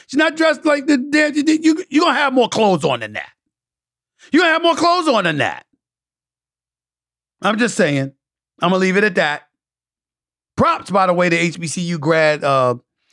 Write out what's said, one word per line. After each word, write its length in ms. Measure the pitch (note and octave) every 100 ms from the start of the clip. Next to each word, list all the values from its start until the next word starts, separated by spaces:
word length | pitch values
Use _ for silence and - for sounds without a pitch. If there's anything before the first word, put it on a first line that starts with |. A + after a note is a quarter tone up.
| -
She's 100 | C4
not 180 | D#4+ D#4+
dressed 280 | D#4+ D4
like 220 | D#4 C#4+ C#4
the 100 | D4
damn. 380 | C#4+ D4 D4+
You, 100 | D4 D4
you, 380 | D#4 D#4+ D#4+ F#4
you 100 | C#4+
gonna 180 | E4+ C4
have 140 | C#4+
more 160 | C4 A3
clothes 360 | - G#3+ F3
on 160 | C#3+ B2
than 120 | G#2+
that. 180 | G2+ C#2 _ _ _ _ _ _ _ _ _ -
You 80 | D4
gonna 120 | F4
have 100 | D#4+
more 120 | E4+
clothes 320 | D#4+ E4+ F4 D#4+
on 180 | A#3
than 140 | F3 D3+
that. 280 | A2 B1+ - _ _ _ _ _ _ _ _ _ _ _ _ _ _ _ _ _
I'm 180 | F#3+ G#3+
just 180 | A#3 -
saying. 360 | E3+ C#3+ C3+ - _ _ _ _
I'm 100 | E3+
gonna 80 | F#3
leave 180 | F#3 F#3
it 80 |
at 100 | G#3
that. 280 | F#3+ D#3 D3 - _ _ _ _ _ _ _ _ _ _ -
Props, 340 | D4 D#4+ -
by 160 | F#3+ F#3
the 60 |
way, 160 | F3 F3+
to 80 | E3+
H 240 | E3+ D#3
B 80 | E3
C 140 | F#3
U 180 | E3+ E3+
grad, 420 | D3 D#3+ D#3 D3+
uh, 340 | D3 C3+ B2+ A#2+ - _ _